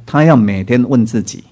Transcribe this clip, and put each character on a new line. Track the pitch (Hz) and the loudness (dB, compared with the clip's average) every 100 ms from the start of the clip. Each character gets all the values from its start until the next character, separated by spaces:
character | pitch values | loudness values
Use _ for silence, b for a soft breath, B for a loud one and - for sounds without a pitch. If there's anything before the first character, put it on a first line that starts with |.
| - | -4
他 | 143 | 0
要 | 160 131 | 4 4
每 | 104 98 | 2 -2
天 | 95 123 123 | -2 0 0
问 | 127 110 | 0 0
自 | 113 | -4
己， | - - - | -6 -12 -20